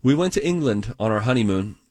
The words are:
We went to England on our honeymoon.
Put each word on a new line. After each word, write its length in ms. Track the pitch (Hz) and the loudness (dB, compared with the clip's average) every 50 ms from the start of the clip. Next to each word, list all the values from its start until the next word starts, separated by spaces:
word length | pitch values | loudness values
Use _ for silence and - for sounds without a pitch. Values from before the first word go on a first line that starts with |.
| - | 4
We 100 | 127 143 | 2 2
went 180 | 151 180 185 - | 2 2 0 -2
to 120 | - - | -2 -2
England 480 | 165 175 175 151 131 104 104 104 110 117 - | -2 -2 0 0 0 0 -2 -4 -6 -6 -4
on 120 | 107 110 | -2 0
our 100 | 107 104 | 0 0
honeymoon. 560 | 107 123 127 127 113 101 95 95 98 107 98 _ _ _ | 0 0 2 2 2 2 0 0 -2 -4 -10 _ _ _